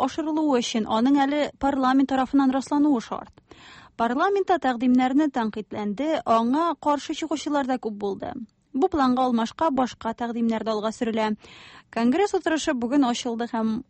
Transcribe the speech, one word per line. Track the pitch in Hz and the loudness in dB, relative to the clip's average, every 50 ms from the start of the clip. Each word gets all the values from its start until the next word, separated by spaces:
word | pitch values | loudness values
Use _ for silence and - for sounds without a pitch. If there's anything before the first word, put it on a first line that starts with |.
| - | 0
ашырылуы | 262 - - 311 311 311 311 320 302 269 240 | 0 -2 -4 -4 -2 0 0 2 2 2 2
өчен | 233 - - 233 214 - | 0 0 -2 -2 -2 0
аның | 220 220 226 269 285 285 277 | 0 2 4 4 4 4 4
әле | 269 285 294 285 - - _ | 2 2 0 -2 -2 -4 _
парламент | - 277 285 269 262 254 262 269 277 262 | -2 0 0 2 2 2 4 4 2 2
тарафыннан | 277 262 262 254 - 277 277 262 247 | 2 0 0 2 2 2 2 4 2
раслануы | 269 240 - 302 294 285 302 285 226 | 0 -2 0 0 2 4 4 4 2
шарт. | - - - - - - _ - _ _ - - - - - - - - _ - | 0 -4 -8 -10 -10 -12 _ -20 _ _ -20 -20 -20 -20 -20 -20 -20 -20 _ -2
Парламентта | 226 233 247 285 330 392 403 403 381 - 370 320 - | 0 0 2 2 2 2 2 0 2 2 2 2 2
тәкъдимнәрне | 262 254 233 247 254 247 254 254 254 269 285 311 302 | 0 0 2 2 4 4 6 4 4 4 4 2 2
тәнкыйтьләнде, | - 247 226 214 - 220 208 - - 220 208 208 202 185 277 311 320 269 - | 2 -2 -2 -2 -4 -6 -10 -10 -8 -6 -6 -6 -4 -4 -2 -2 -2 -2 0
аңа | - 233 226 226 240 254 302 339 339 311 - | 2 2 2 2 2 2 2 0 0 -2 -2
каршы | - 294 285 285 - - 320 - | -2 -2 -2 -2 -2 -6 -8 -8
чыгучылар | 320 294 330 277 - 311 294 285 277 247 | -4 -6 -6 -6 -4 -2 -2 -2 0 -2
да | 262 | -4
күп | 247 - 226 214 202 | -4 -4 -8 -8 -6
булды. | 208 202 196 196 - - - - 226 - _ _ _ _ _ | -6 -6 -6 -6 -8 -10 -10 -12 -14 -16 _ _ _ _ _
Бу | 262 285 381 | 0 0 0
планга | - 311 269 254 247 247 262 254 | 2 2 2 2 2 2 0 0
алмашка | 247 226 226 220 - - 320 330 | 0 0 -2 -4 -4 -2 -2 0
башка | 277 247 254 233 - - - 226 220 - | 0 0 -2 -2 -4 -8 -8 -8 -6 -6
тәкъдимнәр | 240 233 220 233 233 226 226 214 214 | -6 -6 -4 -2 -2 -2 -2 -2 -2
дә | 220 | -4
алга | 220 214 202 220 214 | -4 -4 -4 -6 -4
сөрелә. | - 254 233 214 226 214 214 214 - - - - - - - - - - _ - | -4 -4 -4 -2 -2 -2 -2 -2 -4 -8 -18 -20 -20 -20 -20 -20 -20 -20 _ -6
Конгресс | 226 233 240 254 339 403 403 - | -2 0 2 2 2 2 0 0
утырышы | 370 - 339 320 302 - - 302 | -2 0 0 -2 0 0 -2 -2
бүген | 247 233 233 262 294 277 | -2 -2 0 2 2 2
ачылды | 240 240 - - 254 226 226 240 233 | 2 0 -2 -4 -6 -6 -6 -6 -6
һәм | - 226 220 220 220 233 - - | -4 -4 -2 -2 -2 -4 -6 -6